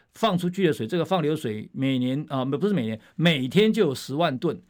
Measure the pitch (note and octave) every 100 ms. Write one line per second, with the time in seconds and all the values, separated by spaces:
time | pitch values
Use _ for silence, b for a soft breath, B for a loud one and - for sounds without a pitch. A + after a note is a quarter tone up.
0 | b - A3 F3 F3+ F3+ F#3 - A2+ F3+
1 | D#3+ F#3+ D3+ D3+ B2+ G#2+ - - C3+ C3
2 | B2+ C3+ - C3 C3 C#3+ G3 F#3 A2 A2
3 | b - E3 D3+ B2+ D#3+ A3 A3 E3+ B2+
4 | - C#3 E3+ B2+ E3+ -